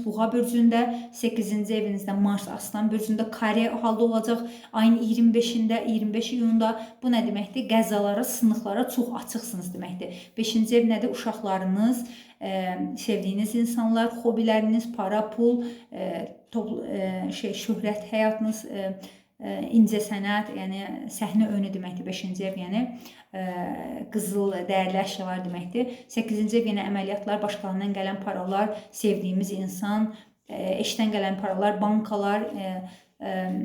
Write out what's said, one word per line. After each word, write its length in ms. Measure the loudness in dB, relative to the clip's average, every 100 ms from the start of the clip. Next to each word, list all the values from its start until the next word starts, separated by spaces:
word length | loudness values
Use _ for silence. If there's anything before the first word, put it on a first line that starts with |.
| -4
Buğa 240 | 0 0
bürcündə, 520 | 2 2 6 6 6 2 -2 -8 -4
səkkizinci 560 | -2 -2 -2 0 0 0
evinizdə 380 | 0 -2 -2
Mars 320 | 2 2 2 -4
Aslan 440 | -10 -8 -2 0
bürcündə 340 | 0 0 0 -2
kare 340 | 0 2 2 2
halda 360 | 0 0 2
olacaq. 420 | 4 2 2 -2 -2 -12 -6
Ayın 260 | 4 6 6
iyirmi 320 | 4 6 6
beşində, 480 | 6 4 2 2 2 2
iyirmi 280 | 0 2
beş 160 | 0 -2 0
iyunda 320 | 4 4 4 0 -6 -6
bu 80 | 0
nə 120 | 2 2
deməkdir? 400 | -2 -4 -4 2
Qəzalara, 560 | 4 4 2 2 2
sınıqlara 600 | 0 2 4 4 0 0 0
çox 200 | 0 -2 -2
açıqsınız 500 | -6 -8 -6 -8 -8
deməkdir. 480 | -8 -8 -8 -10 -12 -12 -4
Beşinci 400 | 0 2 6 6
ev 100 | 6
nədir? 180 | 4 0
Uşaqlarınız, 960 | -2 -4 -4 -2 0 2 2 4 2 -2 -12 -20 -10
e, 360 | -6 -2 -2 -2 -4 -6
sevdiyiniz 580 | -2 0 0 -2 0 0
insanlar, 580 | 0 2 2 2 2 0
hobiləriniz, 640 | 0 2 4 4 4 2 0 -4
para, 340 | -2 0 -2
pul, 360 | 2 4 4 0 -8 -14
e, 380 | -8 -6 -6 -8 -12 -8
topl-, 320 | -6 -4 -6 -6
e, 460 | -4 -4 -4 -4
şey, 200 | -4 -6 -6 -2
şöhrət, 420 | -2 0 -4 -2
həyatınız, 520 | 2 2 2 0 -2 -6
e, 160 | -6 -6 -6 -12 -20 _ -12
e, 180 | -8 -6 2 6
incəsənət, 800 | 6 6 -2 -4 0 0 -2 -6
yəni 540 | -6 -6 -8 -10 -10
səhnə 380 | -6 0 2 2
önü 220 | 2 -2
deməkdir 320 | -4 -8 -8 -8
beşinci 380 | -6 -6 -4 -4
ev, 80 | -4
yəni, 280 | -4 -2 -2 -6 -16 -20 -14 -8
e, 60 | -6 -4 -6 -6 -8 -10 -6
qızıl, 400 | -4 -2 0 0 0 0
dəyərli 320 | 0 2 0
əşyalar 400 | -2 -4 -6 -6
deməkdir. 480 | -6 -8 -6 -2 -2 -4 -8
Səkkizinci 540 | -4 -2 0 2 2
ev 80 | 2
yenə 140 | 0 -2
əməliyyatlar, 540 | -2 -2 -4 -2 -2
başqalarından 520 | -2 -4 -4 -4 -2 -2
gələn 240 | -2 -4
paralar, 540 | -6 -4 -2 0 0 -2 -12 -2
sevdiyimiz 560 | 0 2 0 0 -2
insan, 640 | -2 -6 -4 -2 0 0 -2 -18 _ -14
e, 300 | -6 -2 -2
eşdən 320 | -2 0 0
gələn 280 | 2 0 -2
paralar, 400 | -2 0 2 2
bankalar, 640 | 2 2 2 0 0 0 -2 -6
e, 200 | -6 -6 -10 -16 _ -12
e, 140 | -6 -4 -2 -2